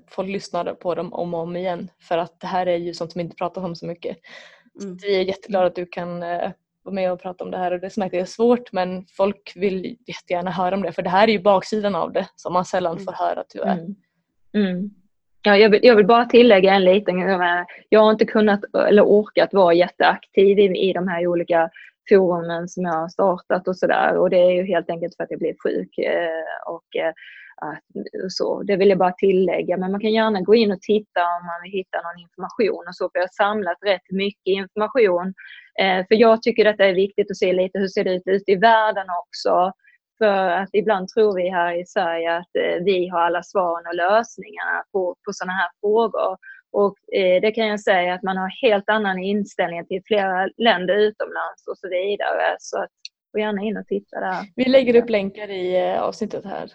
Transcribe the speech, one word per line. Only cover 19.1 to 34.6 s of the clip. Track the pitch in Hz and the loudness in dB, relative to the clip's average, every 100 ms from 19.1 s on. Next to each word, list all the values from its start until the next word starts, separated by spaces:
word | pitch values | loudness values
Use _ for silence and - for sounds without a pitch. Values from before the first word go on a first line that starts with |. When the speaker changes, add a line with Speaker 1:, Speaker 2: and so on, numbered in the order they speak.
| 208 214 - 170 | 4 2 0 2
Speaker 3:
vara | 196 180 | 4 4
jätteaktiv | 170 175 - 165 202 - - 196 202 | 4 2 2 2 2 -2 4 4 6
i, | 202 185 190 | 4 2 -2
i | |
de | 175 185 | -2 -4
här | 170 175 | -2 -2
olika | 175 170 170 165 - - _ - | -2 0 0 0 -4 -20 _ 4
forumen | 202 185 175 170 170 175 | 4 4 0 -4 -8 -8
som | - | -6
jag | 180 | -4
har | 160 165 | -4 -4
startat | - 196 180 - 180 185 | -2 0 0 -2 -4 -4
och | 185 | -2
sådär. | 175 - - 175 | 0 2 2 2
Och | 180 | 2
det | 185 | 4
är | 180 | 4
ju | 180 | 2
helt | 190 170 165 | 0 -2 -4
enkelt | 170 170 - | -6 -8 -10
för | |
att | - | -10
jag | - | -6
blev | 160 - | -6 -6
sjuk, | - - 185 - | -6 -6 -6 -4
eh, | - 170 170 160 160 - - | -2 -2 -4 -6 -8 -10 -12
och, | 170 _ 165 | -14 _ -6
eh, | 160 156 - - - - | -4 -6 -14 -20 -20 -14
att, | 156 156 _ - 208 - | -12 -12 _ -12 -12 -10
och | 190 | -8
så. | - - - | -4 -4 -4
Det | 190 196 | -2 2
vill | 196 | 4
jag | 185 | 4
bara | 185 | 2
tillägga. | 180 196 185 185 165 170 175 | 2 2 2 2 -2 -2 -4
Men | 185 | -4
man | 202 | -4
kan | 214 | -2
gärna | 220 220 202 | 0 0 0
gå | 185 226 | 2 4
in | 214 | 4
och | 185 | 0
titta | - 208 214 - | 0 -2 -2 -2
om | 175 175 175 | -2 -4 -8
man | 170 | -12
vill | 175 | -10
hitta | 196 190 170 | -10 -8 -8
någon | 170 175 | -10 -14
information | 175 - 175 - 196 170 170 | -20 -14 -10 -2 -2 -4 -10
och | 185 | -8
så. | 180 | -4
För | 180 | -2
jag | |
har | 185 - 202 | -4 -2 -2
samlat | 214 180 175 | -2 -4 -4
rätt | 202 180 - | -2 -2 -4
mycket | 190 196 - - | -6 -4 -4 -4
information. | 294 | -4